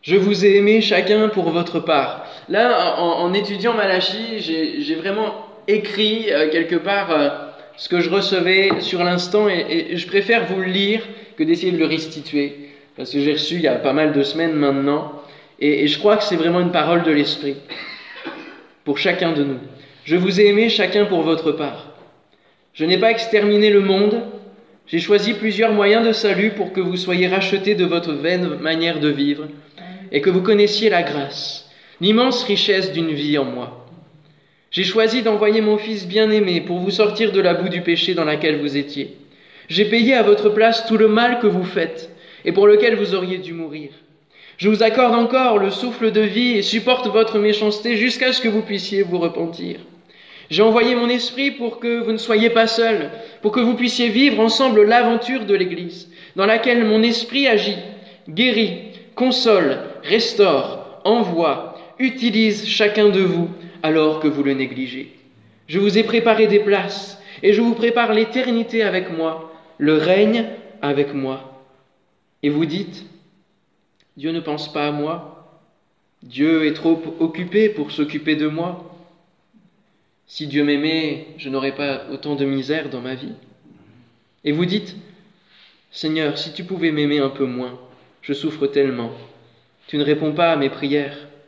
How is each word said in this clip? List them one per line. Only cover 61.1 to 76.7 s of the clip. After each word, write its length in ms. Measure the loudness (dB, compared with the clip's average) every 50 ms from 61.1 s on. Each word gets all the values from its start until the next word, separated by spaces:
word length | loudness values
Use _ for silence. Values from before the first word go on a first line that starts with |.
| 2 2 2 -2 -2 0 0 0 0 -2 -6 -14 -16 -18 -20 -20 -8
utilise 680 | _ -4 -4 -2 -2 -4 0 2 2 2 2 0 -2 -4
chacun 420 | -4 0 2 2 2 2 4 4 4
de 120 | 4 4
vous 280 | 2 2 2 0 -2 -4 -6 -12 -16 -20 -16 -6 -2
alors 360 | 0 2 2 2 2 0 0
que 80 | -2
vous 160 | -2 0 0 -2
le 100 | -2 0
négligez. 600 | -2 -4 -6 -6 -8 -8 -8 -10 -12 -14 -16 -20 _ _ _ _ _ _ _ _ _ _
Je 120 | -6 -2 0
vous 180 | 0 2 2
ai 60 | 2 0
préparé 440 | 2 0 0 2 2 4 4 4
des 120 | 4 4 2
places 600 | 4 4 0 0 0 -4 -8 -10 -12 -14 -18 -20 -20 -20 -18 0
et 120 | 2 2 4
je 80 | 4
vous 120 | 2 0 0
prépare 400 | 0 0 0 2 2 0 2 2
l'éternité 680 | 0 0 0 -2 -4 -2 0 -2 -2 -2 -2 -2 -2 0
avec 260 | 0 0 -2 -4 -4
moi, 400 | -6 -4 -4 -4 -4 -6 -12 -16 -20 -20 -20 -20 -8
le 180 | _ 0 2 2
règne 500 | 2 4 4 4 4 4 2 2 0 -2 -4 -8 -14 -18 -20 -14 -8
avec 320 | -4 -2 0 0 -2 -2 -2
moi. 500 | -6 -6 -6 -6 -8 -12 -18 -20 -20 _ _ _ _ _ _ _ _ _ _ _ _ _ _ _ _ -2
Et 60 | -2
vous 160 | 0 0 -2
dites, « 400 | -2 -4 -6 -8 -10 -12 -18 -20 -20 -20 _ _ _ _ _ _ _ _ _ _ _ _ _ _ _ _ _ _ _ _
Dieu 140 | -10 -8 -6
ne 100 | -6 -6
pense 300 | -6 -6 -8 -8 -8 -8
pas 160 | -6 -4 -4
à 40 | -4
moi. 680 | -2 -4 -4 -6 -6 -8 -10 -16 -20 -20 -20 _ _ _ _ _ _ _ _ _ _ _ _ _ _ _
Dieu 460 | -20 -16 -4 -2 0 2 2 2 2
est 60 | 0